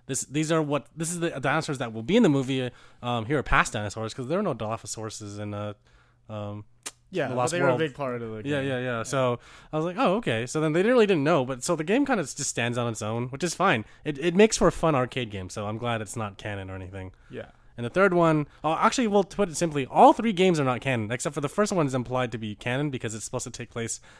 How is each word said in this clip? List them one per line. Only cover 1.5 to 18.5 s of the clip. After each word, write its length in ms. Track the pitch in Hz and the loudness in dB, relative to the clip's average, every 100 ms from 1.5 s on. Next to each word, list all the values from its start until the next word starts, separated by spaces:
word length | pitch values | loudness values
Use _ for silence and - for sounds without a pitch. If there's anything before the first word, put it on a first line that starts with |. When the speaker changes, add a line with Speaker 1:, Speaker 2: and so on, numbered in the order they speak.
| 156 156 131 | 0 -2 -4
Speaker 1:
that 140 | 120 | -6
will 100 | 110 | -6
be 120 | 113 214 | 2 6
in 60 | |
the 60 | 202 | 6
movie." 400 | 139 127 131 127 - - - | 4 0 -2 -4 -8 -20 -10
Um, 240 | 120 120 110 | -4 -4 -2
here 120 | 147 | -2
are 40 | |
past 300 | 110 135 - | 2 2 2
dinosaurs, 400 | 113 104 113 110 | -2 -6 -6 -8
'cause 140 | - 127 | -8 -4
there 100 | 180 | -2
were 60 | |
no 100 | 202 | -2
Dilophosaurus 840 | 117 107 113 107 - 110 - 104 104 | -4 -4 -6 -8 -10 -10 -10 -10 -10
in, 140 | 104 | -8
uh, 200 | 104 104 104 _ _ _ _ - | -6 -8 -10 _ _ _ _ -12
um, 360 | 107 104 104 104 _ - - _ | -10 -8 -10 -14 _ -16 -16 _
Speaker 2:
Yeah, 160 | 180 135 | -4 -2
Speaker 1:
The 80 | 123 | 0
Speaker 2:
but 20 | |
Speaker 1:
Lost 140 | 123 | 0
Speaker 2:
they 80 | 175 | 2
were 60 | 180 | 2
a 20 | |
Speaker 1:
World. 100 | 165 | 2
Speaker 2:
big 140 | 160 | -2
part 220 | 131 135 120 | -4 -6 -6
of 60 | |
the 60 | 113 110 135 | -8 -8 -4
Speaker 1:
Yeah, 100 | 147 | -2
Speaker 2:
game. 80 | 135 | -2
Speaker 1:
yeah, 80 | 127 | -2
yeah. 0 | 127 117 | -2 -4
Speaker 2:
Yeah. 60 | |
Speaker 1:
So 360 | 110 139 127 120 - - - | -2 0 2 0 -6 -20 -6
I 60 | 156 | -4
was 80 | 165 | -2
like, 100 | 180 | 0
"Oh, 180 | 254 202 | 2 2
okay." 300 | 165 113 123 | 0 -2 -2
So 120 | 156 | -2
then 140 | 156 | 2
they 100 | 160 | 2
really 220 | 202 254 208 | 4 6 6
didn't 180 | 175 | 4
know, 220 | 139 170 127 | 4 2 2
but 180 | 131 | -2
so 140 | - 160 | -2 -2
the 60 | 156 | 2
game 200 | 233 277 | 2 2
kinda 180 | 226 | 0
just 200 | 139 - 143 | -2 -6 -4
stands 280 | - 120 120 | -2 -2 0
on 120 | 120 | -2
its 100 | 110 | -2
own, 260 | 107 113 123 | -4 -4 -4
which 140 | 135 | -4
is 120 | 175 - | -4 0
fine. 300 | 190 127 - - | 2 2 -2 -8
It, 140 | 147 139 | -8 -2
it 160 | 170 175 | 2 6
makes 220 | 220 - | 4 6
for 100 | 185 | 2
a 40 | |
fun 240 | - 165 143 | 4 2 2
arcade 340 | 127 131 117 | 0 -4 -6
game, 180 | 101 92 | -8 -8
so 160 | 113 104 | -6 -6
I'm 100 | 110 | -4
glad 240 | 120 113 | -4 -4
it's 160 | 104 117 | -4 -6
not 200 | 104 95 | -8 -8
canon 320 | 107 101 95 | -8 -8 -8
or 60 | 95 | -12
anything. 380 | 92 95 92 - - | -12 -12 -12 -16 -16
Speaker 2:
Yeah. 220 | 123 107 - - - | -14 -14 -20 -18 -10
Speaker 1:
And 80 | 117 | -4
the 40 | |
third 240 | 180 196 | 2 4
one, 340 | 175 165 156 147 | 6 6 4 0